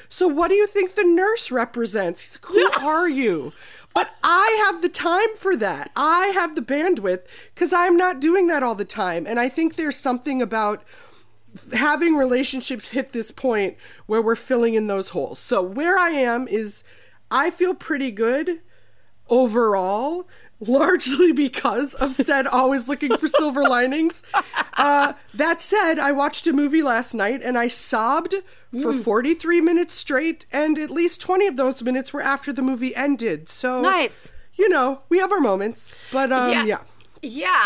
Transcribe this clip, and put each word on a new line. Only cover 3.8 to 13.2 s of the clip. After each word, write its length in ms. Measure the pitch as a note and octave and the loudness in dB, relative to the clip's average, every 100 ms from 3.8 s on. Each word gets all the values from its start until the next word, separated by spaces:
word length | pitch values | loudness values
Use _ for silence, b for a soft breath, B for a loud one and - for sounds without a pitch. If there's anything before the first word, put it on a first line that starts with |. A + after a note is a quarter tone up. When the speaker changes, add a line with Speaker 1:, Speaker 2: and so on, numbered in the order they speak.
| B | B
Speaker 1:
But 160 | - F#4+ - | -2 -2 -2
I 420 | D4+ F4 A4 G#4+ G4+ | 2 4 4 4 2
have 160 | E4+ | 0
the 60 | E4+ | -4
time 440 | - F4 F4+ A4 A4 | -2 0 2 0 -2
for 200 | G4 D4+ | -2 0
that. 340 | G3+ D3 C#3+ - | 0 -4 -6 -2
I 300 | D4 F4 G4 | 2 2 2
have 200 | F#4+ E4+ | 0 -2
the 60 | D#4 | -4
bandwidth 600 | A3+ C#4+ F4 C#4+ F#3+ F#3 - B B - | -2 0 0 0 0 -2 -4 B B -4
'cause 160 | F4 | 0
I'm 240 | F4+ F4+ F4 | 2 4 4
not 240 | F4+ C4+ | 2 0
doing 260 | D4+ F#4 E4+ | 2 4 2
that 140 | D4+ | 2
all 120 | B3 | 0
the 100 | G#3 | -2
time. 420 | G3 G#3+ F#3 E3+ E3 | -6 -4 -2 -2 -4
And 140 | A#3 | -2
I 80 | B3 | -2
think 260 | C#4 D#4+ E4+ | 0 -2 -2
there's 200 | D#4 B3+ | -4 -2
something 460 | C4+ B3 D4 C4 | -2 -2 -2 -4
about 400 | A3 A3 G#3 G#3 - b b b b - - - - | -2 -2 -2 -4 -10 b b b b -20 -20 -20 -8
having 420 | A3 D4 D4 E4+ | -2 0 2 2
relationships 760 | D4+ C4 B3 C4+ C4 - A#3+ - | 2 2 2 -2 -6 -8 -10 -6
hit 220 | C4 - | -6 -4
this 200 | A#3 | -6